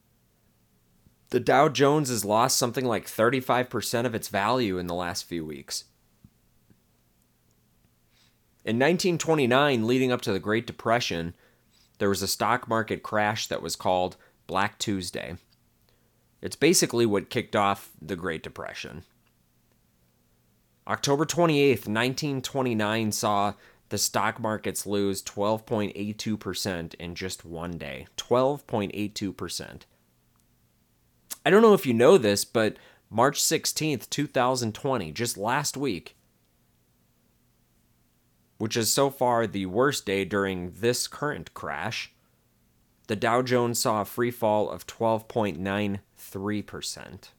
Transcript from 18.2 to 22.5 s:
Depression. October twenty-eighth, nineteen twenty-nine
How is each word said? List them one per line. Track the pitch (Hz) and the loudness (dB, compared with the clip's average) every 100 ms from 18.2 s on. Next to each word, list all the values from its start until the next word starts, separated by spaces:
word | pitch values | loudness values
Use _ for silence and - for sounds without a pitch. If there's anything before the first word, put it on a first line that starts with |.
| 90 78 | -4 -6
Depression. | 80 - - - - 71 - _ _ _ _ _ _ _ _ _ _ _ _ _ _ _ _ _ - | -8 -12 -12 -12 -14 -14 -18 _ _ _ _ _ _ _ _ _ _ _ _ _ _ _ _ _ -8
October | 107 143 143 156 | -4 0 0 2
twenty-eighth, | 160 170 143 143 117 - | 2 4 6 4 4 0
nineteen | 110 123 131 151 135 | 0 0 -2 -4 -4
twenty-nine | - | -4